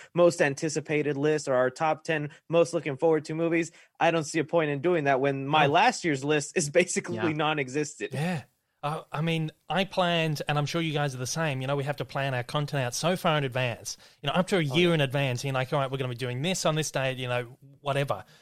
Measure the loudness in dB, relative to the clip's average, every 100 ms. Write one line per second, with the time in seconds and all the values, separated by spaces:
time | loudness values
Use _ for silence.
0 | -6 4 4 6 0 2 -2 -4 -2 0
1 | 0 0 0 0 2 2 2 2 0 0
2 | -2 -2 -4 -10 0 2 4 2 -2 0
3 | 2 2 0 -2 0 0 -2 -10 _ 0
4 | 2 2 0 -2 2 2 2 0 0 2
5 | 2 2 2 0 0 2 4 6 4 2
6 | -2 -2 0 0 0 -4 2 2 2 -2
7 | -4 -4 -2 0 -2 -2 -2 -4 -6 -6
8 | -8 -4 -4 -4 -8 _ _ -10 -8 -8
9 | -8 -4 -2 0 -2 -8 -6 -4 -2 0
10 | 0 2 0 -2 -2 0 0 -2 -2 0
11 | -2 -4 -6 -2 -2 -2 -2 -2 -2 -6
12 | -6 -4 -2 -2 -2 -2 -2 -2 -2 -2
13 | -2 0 2 2 0 0 -2 -4 -10 -14
14 | -18 _ -2 0 2 2 2 4 4 4
15 | 2 0 0 -2 -2 -2 0 0 -2 -4
16 | -4 -4 -6 -4 -2 0 0 0 -2 -2
17 | -2 -4 -2 -4 -4 -14 -20 -10 -2 -2
18 | 0 -4 -8 -20